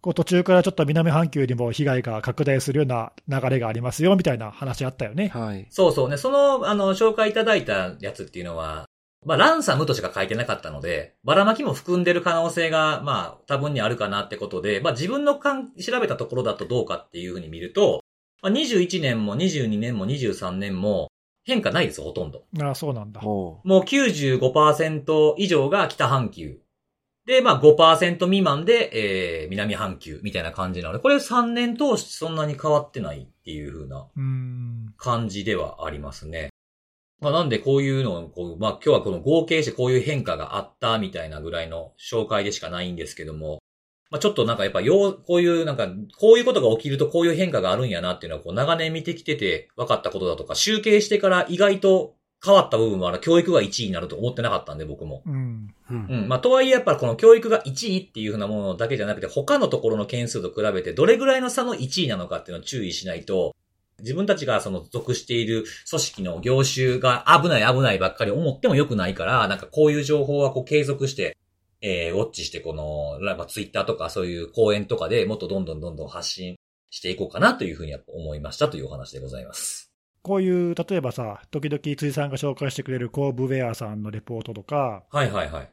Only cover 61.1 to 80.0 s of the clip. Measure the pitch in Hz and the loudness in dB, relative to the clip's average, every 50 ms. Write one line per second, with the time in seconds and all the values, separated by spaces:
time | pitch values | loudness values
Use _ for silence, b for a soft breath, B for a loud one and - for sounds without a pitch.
61.1 | 233 226 269 269 262 262 254 247 247 269 240 247 226 - 131 135 - 185 175 131 | 6 4 4 2 2 2 0 -2 -2 -2 -2 -2 -4 -4 -6 -4 -2 -2 -2 -2
62.1 | 104 92 87 82 87 80 - - 87 85 - - 135 123 101 90 82 - 92 92 | -4 -6 -6 -8 -8 -8 -8 -10 -14 -12 -10 -8 -8 -6 -6 -6 -8 -8 -8 -8
63.1 | 85 85 - - 98 92 85 71 - _ _ _ _ _ _ _ _ - 101 117 | -10 -8 -6 -2 -2 0 0 -2 -4 _ _ _ _ _ _ _ _ -14 -10 -8
64.1 | 135 175 202 214 202 - 143 127 113 101 - 104 95 87 78 - - 117 - - | -4 -2 0 0 -2 -2 0 -2 -2 -2 -2 -4 -8 -8 -10 -8 -10 -8 -4 -4
65.1 | 123 - - - 120 117 117 107 113 110 110 B B B B - - 156 - - | -4 -4 -4 -4 -2 -2 0 0 -2 -4 -4 B B B B -6 -4 -4 -4 -4
66.1 | - - - 90 85 87 - 123 131 135 135 135 - 131 131 127 123 127 127 127 | -6 -8 -8 -6 -6 -4 0 2 2 2 2 2 0 0 0 0 0 2 2 2
67.1 | 123 123 - 151 165 170 - 175 156 113 107 120 123 131 135 117 101 90 95 92 | 2 2 6 6 6 6 6 4 2 4 4 4 4 4 4 2 2 2 0 -2
68.1 | - - 117 101 101 147 170 147 - - - 240 151 139 151 - 120 101 90 92 | 0 -2 -2 -2 0 0 0 -2 -2 0 2 2 4 4 2 2 0 -2 0 -2
69.1 | 95 - 82 95 123 123 107 95 98 92 - - - 151 151 151 147 147 139 139 | -2 -2 -2 2 2 2 2 2 -2 -4 -6 -6 2 4 4 6 4 2 2 2
70.1 | 151 147 139 135 143 143 143 131 131 131 123 - 151 151 139 135 139 - 135 131 | 2 2 2 0 2 2 2 2 0 -2 -2 2 2 2 2 2 -2 -2 -2 -4
71.1 | - - 92 78 - _ _ _ _ _ _ _ _ _ - 101 92 87 82 82 | -2 -4 -4 -6 -6 _ _ _ _ _ _ _ _ _ -4 -4 -2 -2 -2 -2
72.1 | 87 98 113 113 - - 82 - - 80 - 82 78 78 76 76 76 76 73 73 | 0 -2 -2 -2 -4 -10 -10 -10 -10 -10 -10 -8 -8 -8 -8 -6 -6 -6 -6 -8
73.1 | 69 67 92 101 92 90 85 - - 110 101 - - 104 82 - - - 82 82 | -8 -8 -6 -6 -6 -6 -10 -10 -10 -10 -10 -6 -6 -6 -4 -4 -4 -4 -6 -6
74.1 | - 101 90 90 87 85 85 - - 117 113 107 104 104 101 - 117 90 85 80 | -4 -4 -4 -4 -6 -8 -10 -6 2 2 4 4 4 0 -2 -4 -4 -4 -2 0
75.1 | - - 92 98 110 107 92 85 98 98 92 80 80 78 80 85 80 73 76 67 | 0 0 0 0 -2 -6 -6 -6 -4 -4 -4 -6 -8 -10 -10 -12 -10 -12 -14 -12
76.1 | - 85 - - - 92 92 90 90 - _ _ _ _ _ _ - - - 90 | -12 -10 -10 -10 -10 -10 -10 -14 -14 -16 _ _ _ _ _ _ -18 -10 -6 -6
77.1 | 92 - 95 - - 110 170 240 254 - 110 87 76 76 82 76 71 65 _ - | -4 -4 -6 -6 -2 2 2 2 2 0 -6 -6 -6 -8 -10 -12 -12 -14 _ -16
78.1 | - 85 80 78 76 76 73 76 - - 147 - - 76 65 65 - 67 64 - | -14 -12 -10 -10 -10 -10 -10 -12 -2 -2 -2 -2 -2 -8 -12 -12 -12 -14 -16 -16
79.1 | 67 67 65 65 62 62 62 - - - - - - - - _ _ _ | -16 -14 -14 -12 -14 -14 -16 -14 -14 -12 -12 -12 -12 -14 -18 _ _ _